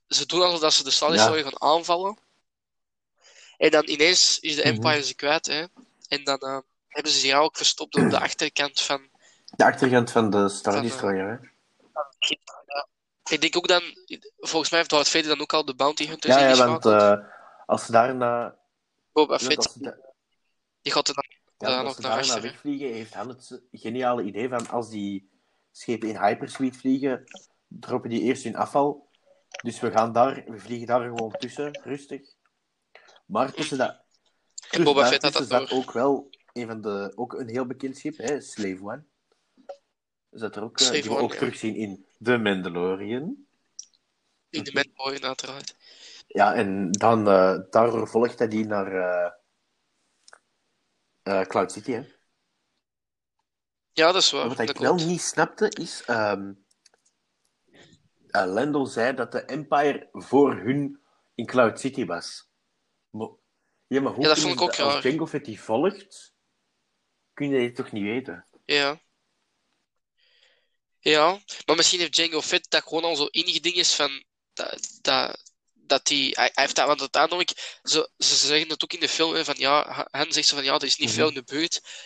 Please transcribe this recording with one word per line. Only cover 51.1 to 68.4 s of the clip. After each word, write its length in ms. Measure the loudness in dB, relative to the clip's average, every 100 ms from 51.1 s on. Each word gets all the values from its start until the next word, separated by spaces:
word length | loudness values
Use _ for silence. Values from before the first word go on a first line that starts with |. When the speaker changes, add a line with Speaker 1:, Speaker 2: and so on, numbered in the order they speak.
| _
Speaker 2:
eh, 220 | -4 -2 0
Cloud 240 | -2 -2
City, 200 | -6 -8
hè. 120 | -8 -8 _ _ _ _ _ _ _ _ _ _ _ _ _ _ _ _ _ _
Speaker 1:
Ja, 180 | 4 4
dat 100 | 6
is 100 | 2
waar, 160 | 2 -2
Speaker 2:
Wat 120 | -2
ik 80 | -4
Speaker 1:
dat 100 | 0
Speaker 2:
wel 160 | 2 2
Speaker 1:
klopt. 140 | 0
Speaker 2:
niet 120 | -2
snapte, 480 | -2 0 0 0 -2
is, 340 | -2 -12 -10 -4
ehm, 460 | 0 0 -2 -6 -14 _ _ _ _ _ _ _ _ _ _ _ _ -20 _ _ _ _
eh, 180 | -2 0
Lando 400 | 0 0 0 -2
zei 300 | 0 -2 -2
dat 160 | -6
de 100 | -6
Empire 680 | -6 -8 -2 2 2 0 -8
voor 440 | -16 2 4 6 2
hun 440 | -2 -2 -2 -8 _ _ _ -12
in 100 | -2
Cloud 340 | 4 4 2
City 260 | -6 -4 -6
was. 440 | -6 -10 -16 _ _ _ _ _ _ _
Mo-, 300 | -12 -12 _ _ _ _ _ -4
ja, 140 | -2
maar 100 | -2
hoe 80 | 0
Speaker 1:
Ja, 60 | 2
dat 100 | 4
Speaker 2:
kunnen 200 | 2 0
Speaker 1:
vond 40 |
ik 0 |
ook 120 | -2 0
Speaker 2:
ze, 60 |
als 100 | 0 2
Speaker 1:
raar. 80 | 0
Speaker 2:
Jango 140 | 0 -4
Fett 180 | -8 -10
die 160 | -12
volgt, 720 | -2 2 2 -2 -18 -20 -20 _ _ _ _ _ _ _ _ _ _
kun 160 | -6 -2
je 100 | 0
dit 160 | 0 -4
toch 160 | -8
niet 120 | -6
weten? 420 | -4 -6 -8 -14